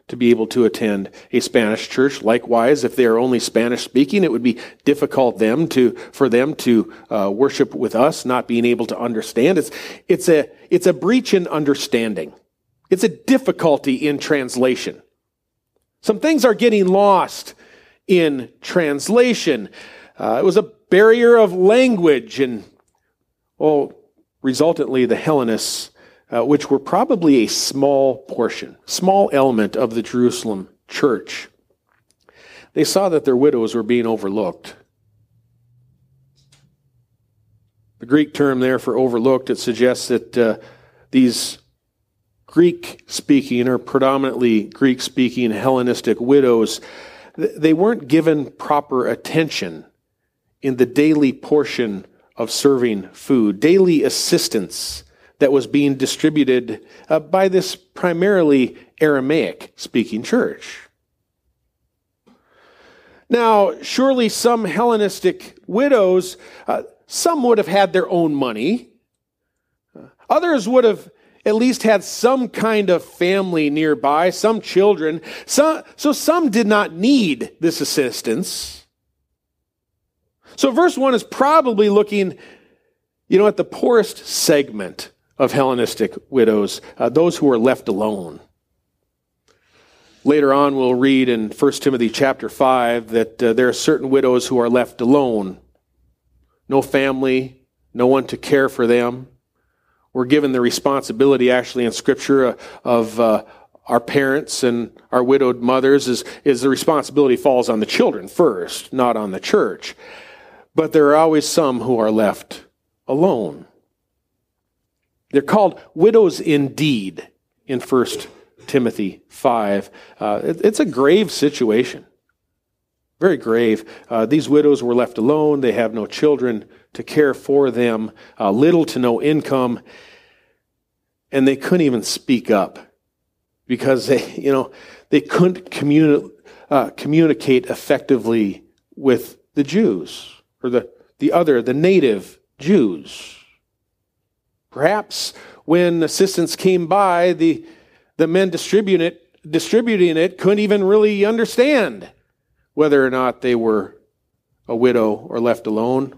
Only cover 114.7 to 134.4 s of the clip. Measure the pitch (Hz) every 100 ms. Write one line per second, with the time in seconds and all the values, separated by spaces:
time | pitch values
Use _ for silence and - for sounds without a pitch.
114.7 | _ _ _ _ _ _ 139 139 214 190
115.7 | - - 156 208 226 185 - 170 147 139
116.7 | 117 156 117 95 80 - _ _ _ -
117.7 | 123 - 131 113 - - - _ _ -
118.7 | 139 117 110 98 - _ - 135 117 104
119.7 | 101 - - - _ 104 104 151 165 214
120.7 | 214 233 127 139 190 202 - 143 - 117
121.7 | 110 127 - - _ _ _ _ _ _
122.7 | _ _ _ _ _ 190 147 117 113 117
123.7 | 107 - - - 117 110 151 120 147 147
124.7 | 135 120 120 120 - 120 151 151 143 127
125.7 | 107 110 113 101 - 151 135 123 110 -
126.7 | _ _ - - 151 143 127 - 143 135
127.7 | 117 120 110 110 - - - 104 107 156
128.7 | 175 151 127 123 117 147 156 - 135 123
129.7 | 110 - - - - _ _ _ _ _
130.7 | _ _ _ _ _ _ 139 135 135 -
131.7 | 180 147 120 95 - - 120 - 104 87
132.7 | - - _ _ _ _ _ _ _ -
133.7 | 123 135 131 113 123 - -